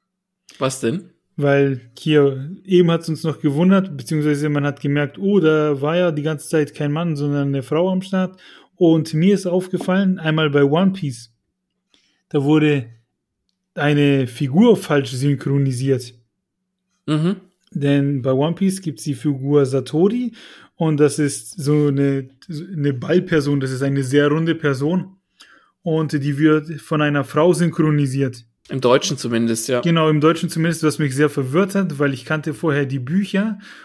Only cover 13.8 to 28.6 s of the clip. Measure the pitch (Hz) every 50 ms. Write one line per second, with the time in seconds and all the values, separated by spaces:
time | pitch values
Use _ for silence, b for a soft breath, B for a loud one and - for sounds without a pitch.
13.8 | 143 147 147 147 143 143 139 135 127 117 - - 147 127 135 185 240 240 196 -
14.8 | - - 151 139 127 120 131 123 139 143 139 135 - 139 139 143 139 135 127 120
15.8 | 135 135 135 120 117 - - _ _ _ _ _ _ _ _ _ _ _ _ _
16.8 | _ _ _ _ _ 143 151 151 160 180 202 180 - _ _ _ _ _ - 151
17.8 | 143 143 143 143 139 143 143 131 120 135 131 131 147 170 165 - 196 190 190 190
18.8 | - 160 - - - 151 131 - - 151 139 131 135 139 147 147 139 123 135 135
19.8 | 123 - 156 156 185 202 240 247 247 226 B B B B B B B B _ -
20.8 | 165 160 151 143 151 139 143 156 147 135 - - - - - 180 135 143 151 147
21.8 | 147 143 139 139 139 139 139 135 131 127 _ _ - - 160 147 185 196 196 151
22.8 | 143 143 131 120 - - 165 180 185 - 170 151 135 143 143 139 131 131 131 127
23.8 | 139 139 139 139 131 127 139 143 143 147 147 160 165 170 156 - 156 143 135 123
24.8 | 143 156 185 185 190 - - _ _ _ b b b b b b b b b _
25.8 | - 170 156 160 156 143 156 143 135 147 139 139 156 151 156 156 147 165 156 143
26.8 | - - 160 151 147 147 147 143 117 - - 151 160 180 165 151 175 160 165 -
27.8 | 156 156 147 147 143 127 131 139 135 127 120 - - _ _ _